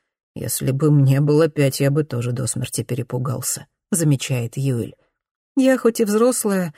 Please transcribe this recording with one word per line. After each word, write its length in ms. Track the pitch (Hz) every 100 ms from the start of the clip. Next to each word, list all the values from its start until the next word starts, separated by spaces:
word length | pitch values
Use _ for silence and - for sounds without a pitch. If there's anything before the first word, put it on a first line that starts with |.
| _ _ _ -
«Если 360 | - - 135
бы 200 | 135 151
мне 280 | 147 135 135
было 300 | 147 147 160
пять, 320 | 151 135 -
я 100 | 139
бы 120 | 143
тоже 280 | 151 120 120
до 160 | 123 123
смерти 360 | 127 127 -
перепугался», 840 | 110 123 120 127 127 123 - - - _ _
замечает 640 | 175 156 135 - 127 117 -
Юэль. 400 | 135 120 - - _ _ _ _ _ -
«Я 200 | 262 254
хоть 220 | 233 233
и 60 | 208
взрослая, 680 | 214 247 240 208 190 175